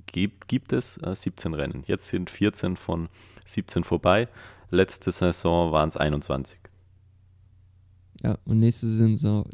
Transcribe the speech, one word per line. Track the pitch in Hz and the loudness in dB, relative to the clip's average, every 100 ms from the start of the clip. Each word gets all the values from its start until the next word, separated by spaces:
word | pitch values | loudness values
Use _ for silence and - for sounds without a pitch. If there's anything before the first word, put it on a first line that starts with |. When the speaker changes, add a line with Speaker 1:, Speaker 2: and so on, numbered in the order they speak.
| - | -10
Speaker 1:
gibt, | - 101 - - | -4 -4 -4 -6
gibt | 127 - | -6 -2
es, | 127 - - | -2 -4 -8
äh, | - 98 | -8 -6
siebzehn | - - 85 | -6 -6 -6
Rennen. | 76 69 65 - | -4 -4 -6 -4
Jetzt | 95 - | -4 -4
sind | 90 87 | -6 -6
vierzehn | - 104 - 92 90 | 0 0 0 -4 -4
von | - 85 82 - - - | -4 -4 -6 -12 -20 -20
siebzehn | - - - 90 | -10 -8 -4 -4
vorbei. | 82 87 90 101 120 - - - - | 0 2 4 4 2 -8 -20 -20 0
Letzte | 87 92 - - | 2 2 0 -4
Saison | - 90 - 85 85 85 | 0 0 2 2 2 4
waren's | 78 78 - | 2 2 0
einundzwanzig. | 76 73 - 67 69 - - _ _ _ _ _ _ _ _ _ _ _ _ _ _ - | 0 0 -2 -6 -6 -14 -20 _ _ _ _ _ _ _ _ _ _ _ _ _ _ -6
Speaker 2:
Ja, | - - | -4 -4
und | - 110 | 0 4
nächste | 117 - 113 | 4 4 0
Saison, | 110 113 110 104 104 - | 4 4 4 0 0 -2